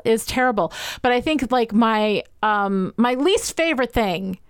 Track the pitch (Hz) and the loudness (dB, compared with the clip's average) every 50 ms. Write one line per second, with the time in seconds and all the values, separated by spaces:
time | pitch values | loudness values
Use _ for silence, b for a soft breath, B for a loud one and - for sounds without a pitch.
0 | - - 226 220 - - - 262 254 254 233 202 170 156 B B B B B B | 0 0 0 0 -2 -2 -2 0 0 2 2 0 -2 -2 B B B B B B
1 | - 254 247 247 247 320 311 285 254 214 254 254 233 226 202 220 233 226 220 214 | 0 0 0 0 0 0 -2 -2 0 0 0 0 0 2 2 2 2 4 2 2
2 | 214 214 208 - - - - - - 214 208 208 202 196 196 190 185 - - - | 2 0 0 -2 -4 -8 -8 -4 -2 0 0 0 0 0 0 -2 -2 -2 0 0
3 | 233 247 254 254 285 359 403 - - - - - 330 330 302 240 254 240 - 247 | 0 2 2 2 2 2 2 0 -2 -4 -2 -2 0 0 0 0 -2 -2 0 0
4 | 220 190 175 170 196 190 185 - - | 0 0 -2 -4 -6 -8 -10 -10 -14